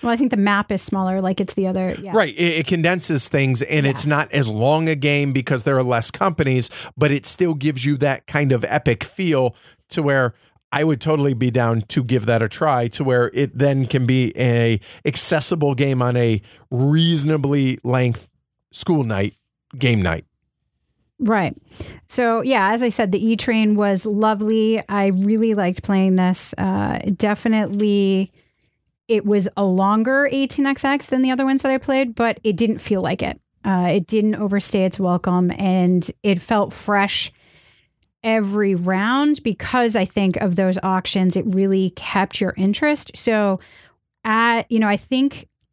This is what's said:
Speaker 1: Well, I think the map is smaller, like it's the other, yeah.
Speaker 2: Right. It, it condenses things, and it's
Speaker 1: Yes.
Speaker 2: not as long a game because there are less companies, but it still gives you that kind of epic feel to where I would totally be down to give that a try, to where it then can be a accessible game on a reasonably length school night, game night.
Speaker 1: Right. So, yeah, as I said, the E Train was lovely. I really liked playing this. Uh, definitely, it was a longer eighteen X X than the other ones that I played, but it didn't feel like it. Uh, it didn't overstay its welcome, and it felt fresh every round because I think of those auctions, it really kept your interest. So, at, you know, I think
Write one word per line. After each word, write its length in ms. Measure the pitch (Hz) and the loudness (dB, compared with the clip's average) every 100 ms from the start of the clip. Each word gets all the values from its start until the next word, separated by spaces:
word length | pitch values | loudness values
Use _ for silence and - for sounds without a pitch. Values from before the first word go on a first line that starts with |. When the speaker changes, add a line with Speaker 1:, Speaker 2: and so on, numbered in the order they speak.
Speaker 1:
Well, 120 | 240 | -4
I 20 | 233 | 0
think 160 | 254 | 0
the 60 | 208 | 0
map 340 | 202 202 - | 0 0 -2
is 100 | 196 | -4
smaller, 380 | - 196 185 190 | -2 -2 -2 -2
like 220 | 185 190 | -2 -2
it's 140 | 190 - | -4 -2
the 120 | 185 | -2
other, 300 | 185 185 - | -2 -4 -6
yeah. 140 | 190 214 | -2 0
Speaker 2:
Right. 180 | 165 | 0
It, 260 | - 175 160 | 0 0 0
it 80 | - | 0
condenses 600 | 185 165 180 - 151 - | 0 0 0 0 0 2
things, 340 | 147 135 120 | 2 2 0
and 220 | - 151 139 | 0 0 0
it's 200 | 135 147 | 0 0
Speaker 1:
Yes. 20 | |
Speaker 2:
not 240 | 147 - | 0 0
as 180 | 143 117 | 0 0
long 380 | 107 127 156 160 | 0 2 2 0
a 80 | 151 | 0
game 380 | 143 143 143 | 0 0 0
because 300 | 131 120 131 | -2 -2 -2
there 140 | 139 135 | 0 0
are 60 | |
less 260 | 127 117 - | 2 0 -2
companies, 600 | - 190 160 135 127 117 - - - | 0 -2 0 0 0 -2 -8 -16 -2
but 160 | 147 | 0
it 140 | 139 - | 0 -2
still 280 | - 180 | -2 0
gives 320 | 151 147 131 135 | 0 -2 -2 -2
you 120 | 139 | 0
that 300 | 143 131 - | 0 -2 -4
kind 260 | 147 143 | -2 2
of 100 | 123 - | 0 0
epic 340 | 143 - 113 | 0 0 -2
feel 520 | - - 180 139 127 - - _ _ | -4 -4 0 0 0 -4 -18 _ _
to 120 | - | -2
where 320 | 143 139 123 - _ _ _ | 0 2 0 -4 _ _ _
I 140 | 139 160 | -2 0
would 160 | 135 | 0
totally 320 | 156 156 143 | 0 0 0
be 180 | 120 127 | 0 0
down 300 | 123 117 117 - | 0 0 0 -2
to 120 | - | -4
give 240 | 120 127 110 | 0 0 0
that 160 | 113 | 0
a 60 | 110 | 0
try, 400 | - 156 127 120 | -2 0 0 -2
to 160 | - | -2
where 260 | 135 123 120 | 0 2 0
it 240 | - 143 120 | -2 -4 0
then 280 | 139 135 127 | 2 2 0
can 200 | 139 123 | 0 2
be 260 | 127 123 - | 2 0 0
a 420 | 123 117 117 107 - - | 0 2 2 0 -4 -6
accessible 720 | - - - 160 - 165 143 127 | -2 2 2 2 2 2 0 0
game 260 | 139 127 | 0 2
on 140 | 123 123 | 2 2
a 260 | 117 110 - - _ | 2 0 -4 -20 _
reasonably 1080 | 123 139 156 165 160 147 156 139 143 131 123 | 0 2 4 2 2 0 0 0 2 0 -2
length 460 | 123 127 123 117 - _ _ _ _ | -2 0 0 -2 -10 _ _ _ _
school 320 | - - 160 | -6 0 0
night, 300 | 117 98 98 - _ _ _ 127 | 0 -2 -4 -6 _ _ _ -2
game 240 | 127 110 | 2 2
night. 220 | 90 80 - _ _ _ _ _ _ _ _ - | 0 -2 -8 _ _ _ _ _ _ _ _ -4
Speaker 1:
Right. 380 | 220 214 196 - _ - - - - | 0 0 -2 -6 _ -18 -18 -18 -8
So, 320 | - 233 226 | -2 0 0
yeah, 320 | 254 247 196 | 0 2 2
as 100 | 233 | 0
I 60 | 247 | 0
said, 240 | - 208 | 0 0
the 100 | 196 | 0
E 140 | 226 226 | 0 0
Train 400 | - 220 214 208 | 0 0 2 2
was 300 | 202 190 220 | 2 0 -2
lovely. 760 | 208 214 208 214 220 220 220 - | 0 0 0 0 0 0 -2 -2
I 200 | 202 196 | 0 0
really 480 | 185 202 220 226 208 | 2 0 2 2 0
liked 280 | 180 180 | 0 -2
playing 320 | - 196 190 185 | 0 2 4 4
this. 380 | 180 180 - - | 2 2 0 0
Uh, 420 | 190 190 - - - 185 | -2 -2 -2 -4 -4 -2
definitely, 1120 | 208 208 233 220 208 202 208 202 196 190 190 _ _ _ _ _ _ _ - | -2 0 0 0 0 -2 0 2 2 0 -2 _ _ _ _ _ _ _ -2
it 160 | 220 202 | 0 2
was 240 | 208 190 - | 2 0 0
a 80 | 196 | 0
longer 640 | 185 196 214 226 269 285 | 2 2 2 2 0 0
eighteen 340 | 269 269 - 277 | 0 -2 0 0
X 200 | 269 269 | 0 -2
X 220 | 277 - | -2 -2
than 140 | 254 | 0
the 100 | 262 | 0
other 120 | 262 | 0
ones 200 | 269 269 | 0 0
that 80 | 269 | 0
I 80 | 262 | -2
played, 360 | 277 262 254 226 | 0 0 0 0
but 240 | 233 - 220 | -2 0 -2
it 100 | 175 | 0
didn't 220 | 233 - | 0 -2
feel 240 | - 196 | -2 -2
like 200 | 160 185 | -2 -4
it. 200 | - - _ _ 202 | -6 -8 _ _ -2
Uh, 240 | 185 180 | 0 2
it 160 | 185 165 | 0 0
didn't 280 | 220 214 214 | 0 0 0
overstay 500 | 208 202 - 202 185 | -2 0 0 0 0
its 160 | 185 | 0
welcome, 500 | 180 175 185 180 180 | 0 0 0 0 0
and 580 | - 190 185 180 180 - - | 0 0 2 2 2 -2 -4
it 160 | 208 180 | -2 -2
felt 320 | - 214 202 | 0 -2 -2
fresh 580 | - - 202 196 - - - _ _ _ _ _ _ _ _ | -6 -2 0 0 -2 -6 -12 _ _ _ _ _ _ _ _
every 520 | 220 220 196 208 196 180 | -2 0 0 0 0 0
round 640 | 180 190 214 269 294 294 | 0 0 0 2 2 0
because 520 | 233 190 - 254 240 226 | -2 -4 -2 0 2 2
I 100 | 190 | 0
think 320 | - 190 170 | 0 0 0
of 180 | 196 175 | 0 0
those 220 | 185 185 | 0 0
auctions, 520 | 190 185 - 196 185 180 | -2 -2 -2 0 2 0
it 100 | 220 | 0
really 460 | 190 196 190 185 | 0 2 2 0
kept 480 | - - 196 196 - | -4 -6 -2 -2 -2
your 120 | 185 - | -4 0
interest. 540 | 190 202 302 294 - - | -2 0 0 0 -4 -4
So, 440 | - 214 202 190 - - _ _ _ _ | 0 0 0 -2 -8 -20 _ _ _ _
at, 480 | 220 220 233 233 - | -2 2 2 0 0
you 80 | 226 | 0
know, 80 | 214 | 2
I 100 | 202 | 0
think 500 | - 262 277 - - _ _ | 0 0 0 -4 -16 _ _